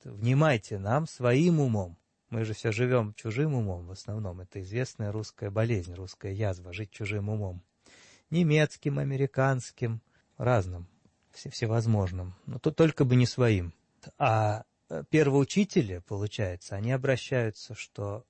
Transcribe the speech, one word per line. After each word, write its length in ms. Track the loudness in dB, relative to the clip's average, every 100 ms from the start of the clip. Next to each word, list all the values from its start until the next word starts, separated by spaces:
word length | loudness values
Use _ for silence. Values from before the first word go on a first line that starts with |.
Внимайте 760 | -18 -4 2 4 4 2 -2 -6
нам 280 | -2 0 -2
своим 540 | -2 2 4 6 4
умом. 380 | 2 0 -2 -10 _ _ _
Мы 160 | -6
же 100 | -4
всё 180 | -2 -2
живём 420 | 0 2 2 0
чужим 400 | -6 -6 -2 0
умом 320 | 0 -2 -4 -10
в 60 |
основном. 480 | -14 -10 -8 -8 -10
Это 200 | -12 -12
известная 520 | -8 -6 -6 -6 -6
русская 360 | -6 -8 -10 -4
болезнь, 460 | -2 0 0 -4
русская 380 | -10 -14 -12 -8
язва — 400 | -4 -4 -4 -10
жить 180 | -12 -12
чужим 380 | -10 -6 -4 -4
умом. 340 | -4 -6 -10 -16 _ _ -20 -20 _ _
Немецким, 680 | 0 4 4 2 0 -4 -2
американским, 1000 | -2 -2 0 2 2 0 -4 -6 -4 -4 -10 _ _ -4
разным, 520 | 2 2 2 -8 -14 _ _ _ _
все-, 200 | -18 -14
всевозможным. 840 | -6 0 0 2 2 0 -4 -10 -12 -12
Но 120 | -4
то-, 140 | -2
только 320 | 4 4 4
бы 100 | 4
не 120 | 6 4
своим. 460 | 4 4 4 0 -10 _ _ -20 -2
А, 460 | 2 2 2 -2 -8 _ _
э, 140 | -12 0
первоучители, 960 | 4 6 4 4 2 2 2 0 -4 -8
получается, 680 | -4 -4 -2 -4 -4 -10
они 160 | -6 -2
обращаются, 840 | 0 2 0 0 0 0 -4 -14
что 520 | -16 -14 -8 -8 -8 -14